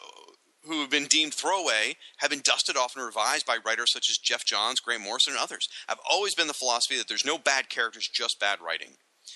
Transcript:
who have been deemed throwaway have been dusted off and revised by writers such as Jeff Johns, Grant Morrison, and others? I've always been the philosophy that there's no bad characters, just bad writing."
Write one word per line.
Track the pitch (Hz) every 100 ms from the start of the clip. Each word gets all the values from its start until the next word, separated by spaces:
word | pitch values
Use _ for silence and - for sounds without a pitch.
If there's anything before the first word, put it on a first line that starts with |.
| - - - - _ _
who | 151 160
have | 139
been | 143 143
deemed | 156 156
throwaway | - 151 190 156 110 113 156 - -
have | 147
been | 143
dusted | 135 120 - 143
off | 123 135
and |
revised | 120 107 110 151 135
by | 117
writers | 110 113 117
such | 123 -
as | -
Jeff | - 117
Johns, | - 107 110 127
Grant | - 117
Morrison, | 98 113 147
and | 127
others? | 151 - - - -
I've | 117 -
always | 170 202
been | 170 156
the |
philosophy | 143 127 120 - 131
that | 110
there's | 107
no | 131 160
bad | 147 135 127
characters, | 135 117 113 -
just | - 113 -
bad | 101 95
writing." | 85 82 67 - _ _ -